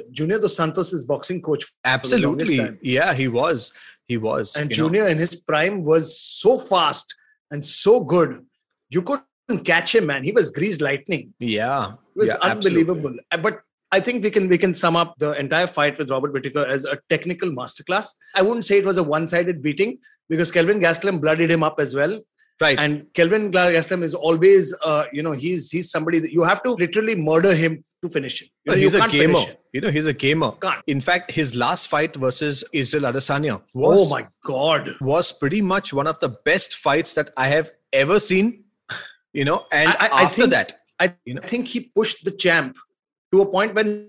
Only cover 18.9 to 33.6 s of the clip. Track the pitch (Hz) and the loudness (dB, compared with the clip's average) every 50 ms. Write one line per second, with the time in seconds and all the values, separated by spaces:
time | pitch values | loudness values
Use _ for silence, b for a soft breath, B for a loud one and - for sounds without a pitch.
18.9 | 180 185 170 147 151 156 165 160 175 175 175 180 175 147 131 151 139 143 202 233 | 0 0 0 0 0 -2 -2 0 0 0 0 0 -2 -4 -4 -4 -2 0 -2 -2
19.9 | 254 - b b b b b - 160 160 170 165 - 175 165 180 208 208 170 170 | -4 -8 b b b b b -4 -2 0 0 0 2 2 2 4 2 2 2 2
20.9 | 165 170 - 196 190 160 147 156 160 160 170 160 170 165 156 156 - - 147 123 | 2 0 -2 -2 -2 0 0 0 2 2 2 2 2 2 2 0 0 -2 -4 -2
21.9 | 123 139 143 156 220 214 - _ _ _ _ _ _ - 165 147 135 135 147 147 | -2 -2 -2 -2 -2 -6 -12 _ _ _ _ _ _ 0 0 2 2 2 0 0
22.9 | 151 147 - - - - 170 170 208 220 214 202 175 185 180 180 165 165 160 - | -2 -4 -8 -4 0 2 2 4 2 2 0 2 2 2 4 4 4 2 0 0
23.9 | 190 180 170 156 - 170 147 165 170 160 175 196 196 190 165 - - - 151 160 | -2 -4 -2 -4 -4 -2 0 0 2 6 8 8 8 8 6 2 -4 -4 -2 0
24.9 | 151 147 151 - 139 147 156 165 147 127 139 175 185 165 139 - - 175 170 - | 0 0 0 -2 -4 -6 -4 -4 -4 -4 -4 -4 -4 -4 -4 -6 -6 -6 -4 -4
25.9 | - 160 156 165 170 165 160 - 156 175 165 175 202 208 - 254 240 170 175 170 | -4 -4 -2 0 0 0 0 0 0 2 2 2 2 0 0 -2 -2 0 -2 -2
26.9 | 175 214 220 220 220 175 151 151 160 165 185 196 180 156 165 160 160 156 - _ | 0 0 0 0 0 0 0 2 2 4 4 4 4 2 2 0 -2 -6 -10 _
27.9 | _ _ - 165 - 151 135 123 - - - _ _ _ - - - 190 190 190 | _ _ -8 -6 -6 -6 -6 -6 -8 -12 -14 _ _ _ -4 0 2 4 4 6
28.9 | 196 208 226 226 143 - 240 - 175 156 117 - - - _ _ - 135 180 208 | 6 4 4 4 4 4 4 6 4 4 2 0 -6 -14 _ _ -8 -6 -4 -2
29.9 | 147 151 156 156 131 - 135 139 151 165 151 110 - - 185 185 135 - - 160 | -2 -2 -2 -2 -2 0 0 0 0 0 0 -2 -4 -4 -4 -4 -4 -4 -4 -4
30.9 | 139 139 131 180 175 180 - - - 160 151 127 117 123 123 139 175 175 - - | -4 -2 0 0 -2 -2 -2 -4 -4 -4 -2 -2 -2 -2 -2 -2 -2 -2 -2 -2
31.9 | 156 147 156 156 156 143 131 127 123 - 156 147 139 131 - - - 151 131 127 | -2 -2 -2 -2 -4 -4 -4 -2 -2 -2 -4 -4 -4 -6 -6 -6 -4 -4 -2 -2
32.9 | 151 151 139 123 120 135 - - 143 143 151 143 104 - | -2 -2 -2 -2 -2 -2 -2 -2 -2 -2 -2 -4 -4 -6